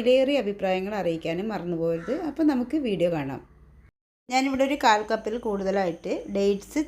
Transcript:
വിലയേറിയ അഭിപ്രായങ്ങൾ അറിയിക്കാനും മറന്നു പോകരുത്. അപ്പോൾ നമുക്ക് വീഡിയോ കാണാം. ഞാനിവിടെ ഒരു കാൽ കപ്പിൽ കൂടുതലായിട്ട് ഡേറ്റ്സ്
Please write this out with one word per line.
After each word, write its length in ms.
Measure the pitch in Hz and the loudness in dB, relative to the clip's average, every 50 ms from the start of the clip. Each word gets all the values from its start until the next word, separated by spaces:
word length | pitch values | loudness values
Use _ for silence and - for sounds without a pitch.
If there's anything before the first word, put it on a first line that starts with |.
വിലയേറിയ 440 | 226 247 254 262 262 262 285 269 208 | 4 4 4 6 4 4 2 0 0
അഭിപ്രായങ്ങൾ 480 | 202 202 202 190 190 185 185 190 202 214 202 | -2 -4 -2 0 0 0 0 -2 -4 -4 -2
അറിയിക്കാനും 460 | 180 170 165 160 - 165 165 175 202 226 214 | -2 -2 -2 -2 -4 -4 -4 -2 -4 -4 -4
മറന്നു 240 | 180 170 175 175 160 165 | -4 -4 -4 -2 -2 0
പോകരുത്. 300 | 165 165 165 165 196 254 359 359 294 | 0 -2 -2 -2 -4 -4 -4 -4 -6
അപ്പോൾ 160 | - - 320 302 277 | -2 2 2 2 4
നമുക്ക് 220 | 247 247 240 - 320 277 226 | 2 -2 -2 -2 -2 0 0
വീഡിയോ 200 | 196 165 170 175 170 156 | 2 2 2 2 2 -2
കാണാം. 240 | 139 135 131 123 - _ - _ - - - - - - _ _ _ _ _ _ _ - | -4 -4 -6 -10 -12 _ -20 _ -20 -20 -20 -20 -20 -20 _ _ _ _ _ _ _ -2
ഞാനിവിടെ 320 | 247 262 262 277 269 254 269 | 0 0 2 2 2 2 2
ഒരു 100 | 262 294 285 | 2 2 2
കാൽ 180 | - 240 214 208 214 - | 4 4 4 4 2 -2
കപ്പിൽ 260 | 220 220 220 214 220 240 - | -4 -2 -2 -4 -6 -4 -4
കൂടുതലായിട്ട് 680 | 226 202 196 190 190 196 202 190 175 160 - - 180 254 - - - 202 | -4 -4 -2 -2 0 0 0 0 -2 -4 -6 -6 -6 -6 -6 -6 -4 -2
ഡേറ്റ്സ് 460 | 202 196 202 202 196 - - - 294 302 | 2 2 2 2 0 -4 -4 -4 -4 -2